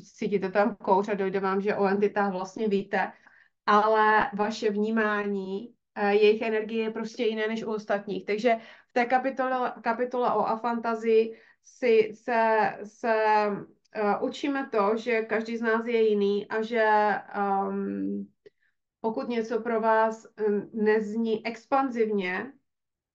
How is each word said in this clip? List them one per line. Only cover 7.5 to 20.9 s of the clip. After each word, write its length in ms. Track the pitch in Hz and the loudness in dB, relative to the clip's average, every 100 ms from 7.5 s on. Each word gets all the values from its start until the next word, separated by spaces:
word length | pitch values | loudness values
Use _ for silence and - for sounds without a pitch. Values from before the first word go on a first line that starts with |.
| 220 | -4
u 80 | 220 | -4
ostatních. 520 | 214 208 202 202 185 - | -6 -2 -4 -4 -8 -4
Takže 300 | 208 240 226 - - _ | 0 2 0 -4 -20 _
v 40 | |
té 120 | 254 | -2
kapitole, 680 | 240 254 269 269 262 254 240 - | 0 0 0 -2 -2 -2 -4 -4
kapitole 540 | 233 226 247 247 240 | -4 -2 -2 -2 0
o 120 | 214 - | 0 0
afantazii 920 | 220 240 233 233 226 226 220 226 - _ _ | -2 -2 -4 -4 -2 2 4 2 -4 _ _
si 480 | _ - 247 226 214 | _ -4 2 4 4
se, 580 | 208 - 233 226 220 202 - | -2 -2 0 2 2 0 -2
se, 300 | 208 - 233 220 220 214 208 196 - _ _ | -14 -6 -2 2 2 2 2 -2 -10 _ _
eh, 240 | 214 202 196 | -4 0 0
učíme 480 | 254 - 285 277 262 | -2 -4 -4 -4 -2
to, 240 | 220 202 226 | 0 2 0
že 260 | 240 220 | 0 -2
každý 340 | 220 208 226 226 | 0 -4 -4 -4
z 60 | |
nás 240 | 226 226 233 | 0 0 0
je 220 | 226 220 | 2 4
jiný 400 | 208 202 202 - | 4 2 0 -2
a 140 | 220 | -6
že, 220 | 220 233 214 214 208 190 - | -2 0 4 4 2 0 -4
ehm, 920 | 202 202 196 196 196 196 202 196 - - _ - _ _ _ _ _ | -4 -2 0 -2 -4 -4 -4 -4 -6 -10 _ -20 _ _ _ _ _
pokud 280 | 220 269 233 | -6 -4 -4
něco 320 | 233 220 220 | -4 -2 -4
pro 200 | 233 220 | -2 0
vás, 460 | 226 220 220 220 - - | 2 2 2 -2 -12 -4
eh, 60 | 214 202 - | -2 -2 -4
nezní 720 | 226 214 | 0 2